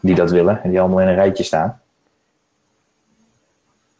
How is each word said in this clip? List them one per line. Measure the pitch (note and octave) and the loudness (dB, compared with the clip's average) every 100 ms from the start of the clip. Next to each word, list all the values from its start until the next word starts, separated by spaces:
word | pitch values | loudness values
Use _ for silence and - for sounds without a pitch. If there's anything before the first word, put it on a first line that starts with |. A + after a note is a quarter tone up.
die | F#2+ | 0
dat | F2 E2+ | 0 2
willen | F2 F2 G#2+ | 2 2 0
en | F2+ | -2
die | F#2 | 0
allemaal | F#2 F#2 | 0 0
in | F#2 | 0
een | |
rijtje | F#2 G2 F#2 | 2 0 -2
staan. | F2 D#2+ D#2 - _ _ _ _ _ _ _ _ _ _ _ _ _ _ _ _ _ _ _ _ _ | -4 -4 -4 -8 _ _ _ _ _ _ _ _ _ _ _ _ _ _ _ _ _ _ _ _ _